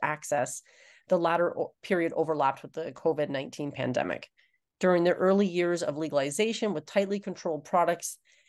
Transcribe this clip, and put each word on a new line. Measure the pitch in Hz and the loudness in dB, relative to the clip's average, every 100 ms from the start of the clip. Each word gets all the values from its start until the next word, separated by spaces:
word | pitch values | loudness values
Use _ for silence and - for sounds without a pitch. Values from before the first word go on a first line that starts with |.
access. | 151 151 - 143 135 - _ _ - - - | -4 -4 -2 -2 -2 -6 _ _ -20 -20 0
The | 180 | 2
latter | 165 170 175 - | 4 2 2 0
o-, | - _ | -6 _
period | - 180 165 - | -2 0 0 0
overlapped | 156 147 135 135 | 0 2 2 0
with | 135 | -10
the | 160 160 | -10 -10
covid | 131 165 151 143 | -2 -2 0 -2
nineteen | 135 143 - 143 | -2 -6 -8 -8
pandemic. | 135 127 120 87 69 - _ _ _ _ - | -4 -4 -2 -2 -4 -10 _ _ _ _ 0
During | 185 180 | 4 4
the | 175 | 4
early | - 185 196 196 | 4 4 4 4
years | 175 175 175 | 2 0 0
of | - 143 | -2 -4
legalization | 156 143 143 143 220 220 214 | -2 0 0 0 -2 0 -2
with | 156 | -2
tightly | - 202 196 202 | -2 -2 0 -2
controlled | 202 175 180 151 | -6 -6 -4 -4
products | - 180 170 175 - - _ _ | 0 2 2 0 -6 -12 _ _